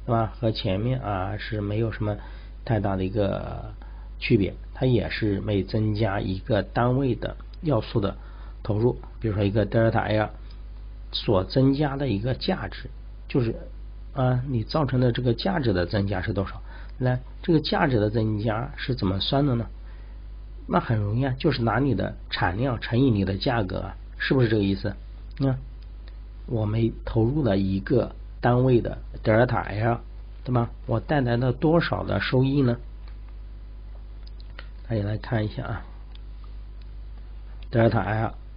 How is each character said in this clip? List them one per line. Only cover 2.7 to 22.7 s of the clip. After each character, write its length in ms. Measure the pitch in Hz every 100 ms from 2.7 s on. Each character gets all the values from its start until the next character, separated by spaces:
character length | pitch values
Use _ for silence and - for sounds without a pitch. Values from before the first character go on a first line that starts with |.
| 110
大 160 | 101 95
的 80 |
一 40 | 95
个 640 | 107 98 98 85 85 107 107 - - - -
区 180 | - 110
别， 160 | 92 - -
它 100 | -
也 240 | 131 117 82
是 320 | - 107 98
每 200 | 104 101
增 320 | 90 110 107
加 260 | 104 110 101
一 200 | 107 95
个 200 | - 104
单 380 | - 120 120 127
位 160 | 135
的 220 | - - - - -
要 180 | 160 113
素 200 | - 120
的 160 | 98 - - - - -
投 160 | - 104
入， 180 | 120 123 - -
比 80 | 113
如 60 |
说 100 | 101
一 60 | 101
个 140 | 107
德 160 | 98 117
尔 120 | 113
塔 80 | 110
L 300 | 92 107 107 - - - - - - - -
所 320 | - - 98
增 280 | 92 135 131
加 240 | 135 147 139
的 120 | 139
一 100 | 101
个 160 | 123
价 320 | - - 185 98
值， 240 | - - - - - -
就 120 | 147
是 140 | 113 - - - - - -
啊， 300 | - 127 127 139
你 160 | 123
造 200 | 107 156
成 140 | 135 131
的 140 | 123
这 100 | 120
个 100 | 123
价 280 | 117 190 185
值 120 | 120
的 140 | 92 87
增 220 | 104 98
加 120 | 95
是 120 | 87
多 120 | 98
少？ 160 | 95 - - - - -
来， 220 | 127 127 - -
这 80 | -
个 80 | 156
价 260 | 151 208 165
值 140 | 120
的 100 | 104
增 320 | 113 110 107
加 300 | 113 107 135 -
是 160 | -
怎 140 | 123 95
么 140 | 95
算 260 | - 139 147
的 80 |
呢？ 100 | 117 110 - - - - - - - - - -
那 100 | -
很 200 | - 107
容 180 | 101 113
易 80 |
啊， 100 | 135 127
就 120 | 147
是 120 | 123
拿 160 | 113 110
你 160 | 143
的 200 | 107 98 - -
产 260 | - 92 95
量 200 | 135